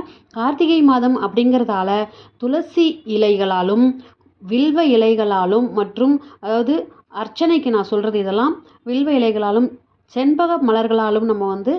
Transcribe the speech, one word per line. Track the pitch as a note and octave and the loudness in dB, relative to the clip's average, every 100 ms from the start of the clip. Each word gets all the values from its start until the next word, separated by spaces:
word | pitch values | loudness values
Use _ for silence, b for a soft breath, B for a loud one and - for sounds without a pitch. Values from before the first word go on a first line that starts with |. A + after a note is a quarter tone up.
| E4 B _ | -4 B _
கார்த்திகை | A3+ B3 D4 D#4+ E4 | -6 -4 0 0 4
மாதம் | C#4+ B3+ B3 B3+ | 4 4 0 -2
அப்படிங்கிறதால | G3 G#3 B3 B3 A3 G3 F#3 G#3 G#3+ B B _ | -2 0 2 2 0 -2 -2 -2 -4 B B _
துளசி | B3 D#4 - E4+ D#4+ - A3 | -4 -4 -2 0 0 -2 -4
இலைகளாலும் | G#3+ G#3 G3 F#3+ F#3 F#3 A3 B3+ C4 B _ _ _ | 0 2 2 0 0 0 2 2 0 B _ _ _
வில்வ | F#3+ A#3+ D4+ D#4 D#4 | -4 0 2 2 4
இலைகளாலும் | A3+ A3+ A3+ G#3 F#3+ F3+ A3 B3 | 4 4 2 0 0 2 0 0
மற்றும், | G#3 G3+ A3 C4+ C#4+ B B | -2 -4 0 0 0 B B
அதாவது, | G3+ A3+ A#3 D#4+ - B _ | -4 -2 0 -2 -6 B _
அர்ச்சனைக்கு | G3+ G#3+ - E4 D#4+ B3 | -12 -12 -2 0 0 0
நான் | G#3+ G3 | -2 0
சொல்றது | G#3 G#3+ G#3 | -2 -2 -4
இதெல்லாம் | F#3+ G3+ C#4+ F4 b b A#3 | -2 0 -2 -4 b b -6
வில்வ | B3+ D4 | -2 0
இலைகளாலும் | C4+ A3+ G#3+ G#3 A3 B3 - _ _ _ | 0 0 0 0 0 0 -4 _ _ _
செண்பக | A#3+ C#4 D4+ E4+ E4 | -2 0 2 0 0
மலர்களாலும் | B3 A3 A3 A3+ G#3+ G#3+ A3+ | 0 0 0 0 0 0 0
நம்ம | G#3 G3 | -2 -4
வந்து | G3 G#3+ | -4 -4